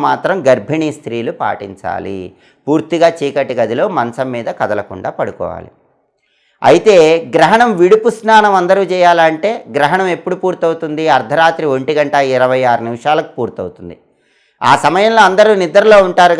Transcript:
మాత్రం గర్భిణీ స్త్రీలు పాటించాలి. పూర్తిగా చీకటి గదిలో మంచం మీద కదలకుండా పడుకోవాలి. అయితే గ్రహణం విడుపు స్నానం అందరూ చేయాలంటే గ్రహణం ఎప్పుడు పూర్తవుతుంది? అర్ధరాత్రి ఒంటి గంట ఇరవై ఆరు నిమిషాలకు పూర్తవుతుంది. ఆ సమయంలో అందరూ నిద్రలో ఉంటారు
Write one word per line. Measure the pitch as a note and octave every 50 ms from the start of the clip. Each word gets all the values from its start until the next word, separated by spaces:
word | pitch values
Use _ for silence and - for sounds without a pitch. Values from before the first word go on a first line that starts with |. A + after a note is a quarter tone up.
| C#3+ C#3
మాత్రం | C3+ C3+ - D#3 F#3 F#3+ C#3+ C3
గర్భిణీ | B2+ A#2 G2+ - C#3+ D#3+ D#3 D3+ - -
స్త్రీలు | - - A#2 A#2 A2+ C#3 E3+ -
పాటించాలి. | - G#2+ G2 - G#2 G2 F#2+ - - F2+ F2+ F#2 F2+ F#2+ G2 F#2+ F#2 F2+ - _ _ _ _ _ _ C3+
పూర్తిగా | D3 D#3 D3+ D#3 F3 D#3+ E3 E3 D#3+ -
చీకటి | C#3+ C#3 A#2+ D3 C3+ - B2+ A#2+
గదిలో | A#2 G#2+ A#2 C3+ E3+ G#3+ F#3 C#3+
మంచం | A#2+ A#2+ A#2 - C3 C3 B2+
మీద | A#2+ A2+ D#3 F3+ -
కదలకుండా | A#2 G2+ G#2 G#2 G2+ - G2 F#2 G2 D3 - -
పడుకోవాలి. | C3+ G#2+ G2 - F#2 E2+ E2+ E2+ E2+ - _ _ _ _ _ _ _ _ _ _ _ _ _ _ _ _ _ _
అయితే | - A#2+ C#3+ F3 - A3 G#3 - D#3+ D#3 D#3+ E3 D#3+ B2+ A#2
గ్రహణం | D#3+ E3 E3+ G#3 A#3 A#3+ A#3+ G#3 E3+
విడుపు | F3 F#3 G#3+ A3 A3 A#3+ A3+ A3+
స్నానం | - G#3+ A3 G#3+ G#3+ G#3 G3 F#3
అందరూ | F3 F3 F#3+ G3 G3 E3+
చేయాలంటే | F#3 F#3 F3 F3 E3+ E3+ E3 D#3+ D#3+ D#3 - G#3 A#3 A#3+ - A#2 A2+
గ్రహణం | C#3 D3 C#3+ E3+ F#3 F#3+ F#3+ E3+
ఎప్పుడు | D#3+ - F3+ F3+ F3+ F#3+
పూర్తవుతుంది? | F#3 F3 F3 F3+ E3 E3 E3 E3 D#3 D3+ D3+ D#3+ D#3+ C#3
అర్ధరాత్రి | C3 B2 A2+ D3 D#3 D#3+ E3 E3 - D#3 D3 C3
ఒంటి | C3 C3+ C#3 D#3 D3
గంట | D3 C#3+ D3 C#3+ C#3 C3+ C3
ఇరవై | B2+ B2+ B2+ C3 C3 B2+ B2+
ఆరు | A#2+ A2+ A2+ A#2
నిమిషాలకు | A#2+ A#2 - D3 D3+ D#3+ D#3 - - -
పూర్తవుతుంది. | A#2+ G#2 - - F#2+ F2+ F2 - F2+ F2 E2 - _ _ _ _ _ _ _ _ _ _ _ _
ఆ | - B2 C#3 C#3+ -
సమయంలో | D3 E3 F#3 G#3 A3+ A3+ A3+ G#3+ -
అందరూ | F#3+ G3 G#3 A3 G#3+ F#3+
నిద్రలో | F3+ E3 D3+ G3+ G#3 A3 G#3+ G3+ F#3+ F#3
ఉంటారు | F3 - F3+ F3 E3+